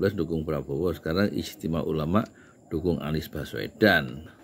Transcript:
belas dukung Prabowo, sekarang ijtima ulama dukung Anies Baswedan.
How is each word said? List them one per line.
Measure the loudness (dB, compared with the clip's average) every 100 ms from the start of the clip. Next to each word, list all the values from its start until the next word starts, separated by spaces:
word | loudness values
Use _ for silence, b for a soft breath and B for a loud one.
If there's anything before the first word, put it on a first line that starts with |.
belas | 0 0
dukung | -2 -2
Prabowo, | -2 -4 -2 -2 -2
sekarang | -2 -2 2 2
ijtima | 0 -6 -6 -4 -2 0
ulama | 0 2 2 0 B B B -6
dukung | -2 0 0
Anies | 0 -4 -4
Baswedan. | -8 -8 -6 -8 4 6 6 2 -6 -14 B